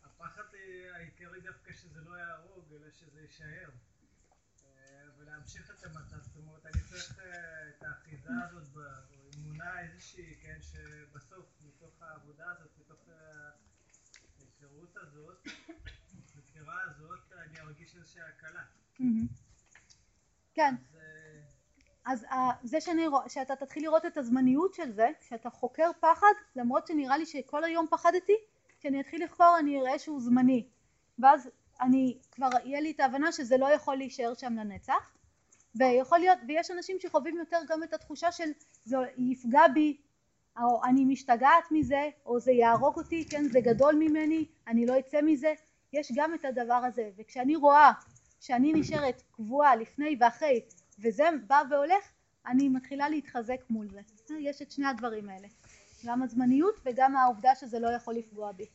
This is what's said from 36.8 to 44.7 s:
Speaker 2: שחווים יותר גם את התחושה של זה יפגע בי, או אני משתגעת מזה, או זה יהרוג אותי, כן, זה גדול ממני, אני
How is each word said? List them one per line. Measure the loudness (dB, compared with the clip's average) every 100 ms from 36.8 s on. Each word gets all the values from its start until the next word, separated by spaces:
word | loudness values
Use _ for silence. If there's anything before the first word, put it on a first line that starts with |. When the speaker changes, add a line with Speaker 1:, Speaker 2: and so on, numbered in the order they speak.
| -8 -8
Speaker 2:
שחווים | -2 -2 -2 -8
יותר | -4 -6 -4
גם | -8
את | -8
התחושה | -12 -12 -6 -6
של | -4 -10 -10 _ _ -6
זה | -6 -6 -6
יפגע | -6 -4 0 6 6
בי, | 4 0 -2 _ _ _ _ _ -4
או | -2 0
אני | 2 2 2
משתגעת | 0 0 2 6 4 4
מזה, | -2 0 -2 -2 -8 -6
או | -4
זה | 2
יהרוג | 4 6 4 2 -2
אותי, | -6 -6 -6
כן, | -4
זה | 0 2
גדול | 2 4 4 4
ממני, | 2 2 0 -2 -4 _
אני | -2